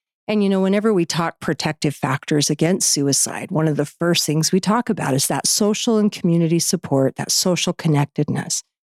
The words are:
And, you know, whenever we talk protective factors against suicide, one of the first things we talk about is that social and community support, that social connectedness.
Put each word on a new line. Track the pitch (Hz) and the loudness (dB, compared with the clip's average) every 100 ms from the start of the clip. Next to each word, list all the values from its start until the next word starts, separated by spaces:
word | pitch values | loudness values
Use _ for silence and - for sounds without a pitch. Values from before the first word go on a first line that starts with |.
| _ _ - | _ _ -4
And, | 214 | 0
you | 196 | 2
know, | 190 | 2
whenever | 190 202 220 | 2 2 2
we | 196 170 | 2 0
talk | 156 165 - | -2 -4 -4
protective | - 151 160 156 151 - | -6 -2 -2 -2 -4 -2
factors | 135 131 - 147 143 | -2 -4 0 0 0
against | 147 160 190 - | 0 0 2 0
suicide, | 147 139 135 - - - | 0 0 0 -2 -6 -4
one | 156 160 | 0 0
of | 147 | 0
the | 143 | -4
first | - 170 170 - | -2 0 0 0
things | 151 156 | 0 2
we | 190 | 0
talk | 185 226 - | 2 0 0
about | 185 151 131 | -2 0 0
is | - | 0
that | 147 - | -2 0
social | - 208 214 - 220 | 0 0 0 0 2
and | 208 | 2
community | - 180 170 165 170 | 0 0 2 2 2
support, | - 185 - 139 135 - | 0 -2 0 2 2 -2
that | - | -4
social | - 190 170 - | -2 0 0 -2
connectedness. | - 160 147 143 - 147 139 - - - _ | -2 0 2 0 -2 -2 -2 -4 -8 -10 _